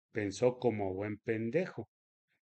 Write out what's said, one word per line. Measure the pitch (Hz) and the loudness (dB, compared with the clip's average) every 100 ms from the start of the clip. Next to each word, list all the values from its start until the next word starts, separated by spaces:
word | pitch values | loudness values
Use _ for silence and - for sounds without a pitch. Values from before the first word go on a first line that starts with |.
| _ | _
pensó | 117 104 95 123 123 | -4 -2 2 2 4
como | 123 107 98 | 2 2 0
buen | 95 104 104 | -2 -4 -4
pendejo: | - 110 113 147 185 - 127 _ _ _ _ _ | -2 -2 0 0 -2 -4 -12 _ _ _ _ _